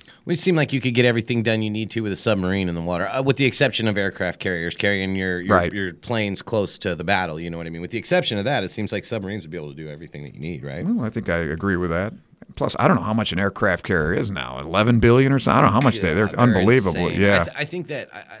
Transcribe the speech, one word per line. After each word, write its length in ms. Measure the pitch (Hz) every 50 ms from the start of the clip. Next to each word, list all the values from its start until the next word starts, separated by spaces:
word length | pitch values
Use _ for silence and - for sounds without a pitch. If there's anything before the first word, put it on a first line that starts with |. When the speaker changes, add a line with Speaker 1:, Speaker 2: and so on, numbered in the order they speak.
| - - - _ -
Speaker 1:
Well, 80 | - 175
it 40 | 156
seemed 180 | - 190 180 160
like 140 | 147 -
you 80 | - 135
could 140 | - 131 120
get 120 | 123 123
everything 360 | 123 117 117 110 - 127 117
done 220 | 107 117 110 110 110
you 80 | 107
need 180 | 104 107 110 98
to 100 | - 113
with 100 | 110 104
a 40 | 98 -
submarine 520 | - 117 110 98 92 90 95 98 95 90
in 60 | 85
the 60 | 85
water, 260 | 82 85 87 85 92 95
uh, 140 | 107 131 135
with 140 | 135 135 -
the 80 | 143
exception 420 | 127 - - 143 131 - - 110 113
of 100 | 104 101
aircraft 420 | 98 98 - - 98 90 85 -
carriers 360 | - 98 90 85 82 85 -
carrying 400 | - - 101 101 98 95 95 95
your, 260 | 95 95 92 90 90
your, 140 | 87 95 104 92
Speaker 2:
Right. 160 | 90 85 85
Speaker 1:
your 180 | 101 98 92 85
planes 500 | - - - 120 113 107 101 98 - -
close 340 | - - 110 101 90 - -
to 140 | - 98 87
the 100 | 80 82
battle, 360 | 85 101 92 92 85 76 78
you 100 | 85 85
know 80 | 82 82
what 80 | 85
I 60 | 82
mean? 100 | 82 82
With 80 | 87 90
the 60 | - 113
exception 400 | - - 180 180 170 - 117 101
of 80 | 101
that, 180 | 117 147 123 95
it 60 | 87
seems 220 | - - 107 101
like 140 | - 101 -
submarines 380 | - 117 113 98 95 101 107 80
would 60 | 80
be 80 | 80 87
able 140 | 76 73
to 40 | 69
do 140 | 71 78 76
everything 320 | 73 76 82 71 - 73 73
that 120 | 69 -
you 40 | -
need, 240 | 69 82 87 71 62
right? 220 | 69 67 80 151
Speaker 2:
Well, 180 | 180 240 226 131
I 60 | 110
think 200 | - 117 95 87
I 80 | 85 85
agree 400 | 85 73 80 82 - 101 95 87
with 120 | 90 87
that. 240 | 82 85 95 107 - - - _ _ - - - -
Plus, 200 | - 143 - - -
I 80 | 117 147
don't 100 | 190 123
know 60 | -
how 100 | 110 110
much 180 | 113 104 -
an 80 | - 90
aircraft 440 | 101 98 98 - - 101 90 87 -
carrier 300 | - 101 85 76 78 90
is 160 | 127 135 107
now, 280 | 98 78 64 62 64 64
eleven 400 | 71 78 82 98 107 117 120 113
billion 320 | 101 117 120 127 135 131
or 80 | 139 135
something. 180 | 117 - - -
I 40 |
don't 80 | - 107
know 80 | 101 113
how 40 | 143
much 120 | 131 - 104
they, 140 | 95 85 76
they're 120 | 90 107
Speaker 1:
Yeah, 60 | 101
they're 80 | - -
Speaker 2:
unbelievable. 680 | 120 123 107 95 92 104 123 131 104 95 82 92 87 87
Speaker 1:
insane. 140 | 87 87
Speaker 2:
Yeah. 200 | 98 101 101 92
Speaker 1:
I, 20 | 82
th-, 100 | - - 131
I 80 | 151
think 220 | 151 - 180 165 -
that, 220 | 151 127 98 - -
I, 60 | -
I, 40 | - - 87 110